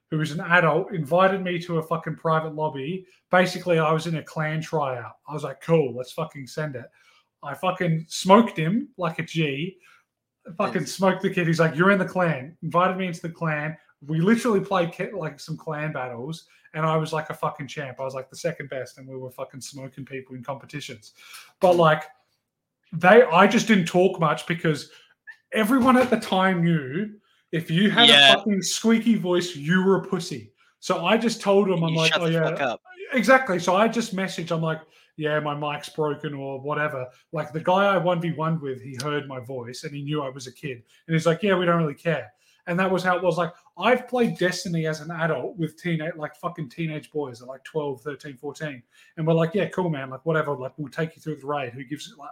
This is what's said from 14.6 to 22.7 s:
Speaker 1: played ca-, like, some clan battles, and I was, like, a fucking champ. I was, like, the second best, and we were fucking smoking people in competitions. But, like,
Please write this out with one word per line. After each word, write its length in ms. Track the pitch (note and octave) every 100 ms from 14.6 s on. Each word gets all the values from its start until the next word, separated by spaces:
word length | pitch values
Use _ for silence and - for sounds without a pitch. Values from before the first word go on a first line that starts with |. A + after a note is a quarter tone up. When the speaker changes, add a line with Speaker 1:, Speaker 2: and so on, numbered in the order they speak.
Speaker 1:
played 320 | - F#3 E3+
ca-, 160 | - F3
like, 280 | G3+ D3+ D3
some 180 | - D#3
clan 340 | D#3+ D3+ D3+
battles, 540 | C#3+ B2+ A#2 C#3 E3 - _ _ D#3+
and 100 | D#3+
I 100 | D#3+
was, 140 | D#3
like, 180 | D#3 D3+
a 20 |
fucking 340 | D#3 D3+ - C3+
champ. 320 | D#3 C3+ B2+
I 40 |
was, 100 | C3+
like, 160 | C3 -
the 60 | -
second 340 | E3 D#3 C#3
best, 300 | C3+ A2+ C#3+
and 80 | C3
we 100 | C3
were 140 | B2+
fucking 280 | - C3+ C3+
smoking 440 | - C#3 C3+ D3 B2+
people 300 | C3+ C3+ C3
in 80 |
competitions. 680 | A#2+ C3+ - D3 - A#2 - _ - - - -
But, 160 | F#3 F3
like, 260 | D#3+ D#3+ - _ _ _ _ _ _